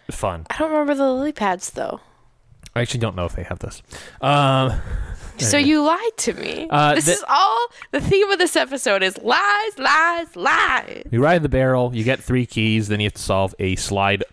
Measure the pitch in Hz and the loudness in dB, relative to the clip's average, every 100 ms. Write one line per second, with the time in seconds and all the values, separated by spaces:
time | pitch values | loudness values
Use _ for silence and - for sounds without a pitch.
0 | - - 101 85 78 - 311 302 285 277 | -14 -4 -4 -4 -8 -4 0 0 0 2
1 | 269 254 294 294 202 180 - - - - | 2 0 -2 -2 -2 -2 -6 -8 -8 -8
2 | - _ _ _ _ - - 120 120 123 | -16 _ _ _ _ -20 -10 -6 -4 -2
3 | 110 90 87 - 90 - 104 - - - | -2 -2 -4 -6 -8 -8 -10 -14 -18 -20
4 | - - 135 143 139 135 131 - - - | -18 -4 0 2 4 2 2 -2 -4 -6
5 | - - - - - 285 285 302 294 349 | -6 -10 -14 -6 0 2 4 4 2 0
6 | 453 - - - - - 320 147 147 214 | -2 -4 -4 -4 -8 -8 0 2 4 4
7 | 151 175 - 277 403 453 466 - - 277 | 2 0 2 2 4 2 -2 -8 -8 -4
8 | - 381 403 381 349 - 262 269 240 196 | 2 4 4 2 2 2 -2 -2 0 2
9 | 190 190 214 302 403 415 440 - 262 302 | 0 -2 0 2 2 0 -2 -2 2 2
10 | 330 339 330 - 226 320 359 262 - - | 2 0 -8 -4 0 0 0 -2 -4 -14
11 | - 117 147 175 147 131 131 127 123 123 | -4 2 4 4 2 2 2 2 0 0
12 | 113 131 - 127 120 - 110 110 104 104 | 0 -2 0 0 0 0 2 2 2 0
13 | 107 - - 98 95 - 98 92 - 101 | 0 -2 -2 0 0 -2 -2 -2 -2 0
14 | 98 101 - | 2 0 -2